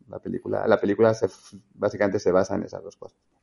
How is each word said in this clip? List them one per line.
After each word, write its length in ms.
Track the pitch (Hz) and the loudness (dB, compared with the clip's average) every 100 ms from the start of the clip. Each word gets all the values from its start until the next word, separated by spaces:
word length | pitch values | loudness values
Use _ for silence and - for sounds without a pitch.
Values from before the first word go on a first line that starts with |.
| - | -16
La 120 | 98 | -12
película, 440 | 98 92 101 101 98 | -8 -8 -4 -2 2
la 100 | 101 | 2
película 340 | 101 101 113 | 2 4 4
se, 120 | 110 98 - - 98 _ | 4 -2 -6 -20 -20 _
básicamente 460 | - 101 101 101 101 | -4 -4 0 0 0
se 100 | 95 | 2
basa 240 | 90 98 | 2 2
en 80 | 98 | -2
esas 220 | 90 98 | -6 -12
dos 100 | 90 - | -16 -18
cosas. 220 | - _ _ _ | -20 _ _ _